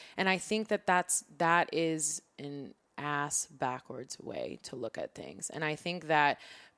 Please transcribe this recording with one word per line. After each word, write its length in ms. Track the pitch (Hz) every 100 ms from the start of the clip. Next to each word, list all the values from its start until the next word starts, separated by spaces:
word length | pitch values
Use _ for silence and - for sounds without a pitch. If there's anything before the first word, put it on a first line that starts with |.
| - -
And 120 | 190
I 100 | 185
think 300 | - 214 214
that 180 | 208 -
that's, 380 | 180 180 - - -
that 300 | 170 170 -
is 500 | 160 165 156 151 - - -
an 360 | 143 143 135 - _ -
ass 480 | 147 147 147 - -
backwards 720 | 139 131 127 - 123 131 -
way 380 | - - 62 -
to 120 | - 127
look 220 | 113 -
at 160 | -
things. 340 | - - 120 -
And 140 | -
I 100 | 156
think 340 | 151 175 175 156
that 300 | 156 147 135 - - -